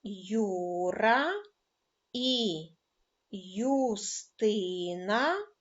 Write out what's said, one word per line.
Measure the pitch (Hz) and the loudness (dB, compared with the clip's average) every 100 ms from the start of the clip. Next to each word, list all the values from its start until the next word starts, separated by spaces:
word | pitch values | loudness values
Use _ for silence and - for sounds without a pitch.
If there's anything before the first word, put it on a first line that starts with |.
Юра | 208 196 185 220 208 180 175 175 180 - 220 247 302 415 415 _ _ _ _ _ _ | -10 -10 -2 0 2 0 -2 0 0 2 4 4 2 -2 -8 _ _ _ _ _ _
і | 247 254 254 220 160 165 _ _ _ _ _ _ | -2 0 2 0 -2 -8 _ _ _ _ _ _
Юстина | 196 180 190 254 269 254 202 - - - _ 214 208 180 185 175 175 185 220 285 381 415 _ | -14 -10 -2 2 2 2 -2 -6 -8 -12 _ 2 2 0 -2 -4 -4 -2 0 2 -2 -6 _